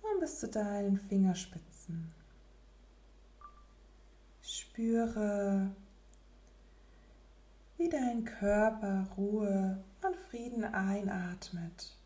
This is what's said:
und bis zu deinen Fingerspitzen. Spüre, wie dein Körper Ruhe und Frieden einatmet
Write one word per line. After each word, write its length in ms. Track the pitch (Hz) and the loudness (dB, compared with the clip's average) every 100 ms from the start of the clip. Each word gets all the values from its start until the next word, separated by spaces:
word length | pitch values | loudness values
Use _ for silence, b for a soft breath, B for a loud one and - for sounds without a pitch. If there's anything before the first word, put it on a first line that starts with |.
und 180 | 440 392 | 0 0
bis 200 | 320 - | 0 -4
zu 80 | 226 | -4
deinen 500 | 220 208 202 202 196 | -2 -2 0 2 2
Fingerspitzen. 1120 | - 196 190 180 - 170 - - - 165 165 - - - - - - - - - - - - - - - - - - - - - - - | 2 4 4 4 -4 -12 -14 -16 -10 -8 -8 -14 -20 -20 -20 -20 -20 -20 -20 -20 -20 -20 -20 -20 -20 -20 -20 -20 -20 -20 -20 -20 -20 -18
Spüre, 1300 | - - - - 226 226 226 214 208 202 202 196 196 - - - - - - - - b b b b b b b b - - - - - | -8 -8 -8 -2 2 4 2 0 0 2 2 2 2 -4 -18 -20 -20 -20 -20 -20 -20 b b b b b b b b -20 -20 -20 -20 -2
wie 120 | 339 | 0
dein 360 | 311 247 233 | 2 0 0
Körper 840 | 226 - 202 208 214 220 202 196 190 - | -4 -2 4 6 4 2 -2 0 -2 -2
Ruhe 680 | 202 214 208 196 190 190 - - | 0 2 2 2 2 -2 -8 -4
und 140 | 381 359 | -2 -2
Frieden 480 | - 240 240 233 | -8 -10 -6 -4
einatmet 1300 | 208 196 190 202 190 190 180 180 - 170 165 - - - | -2 0 0 0 0 -2 -4 -8 -8 -8 -8 -10 -18 -18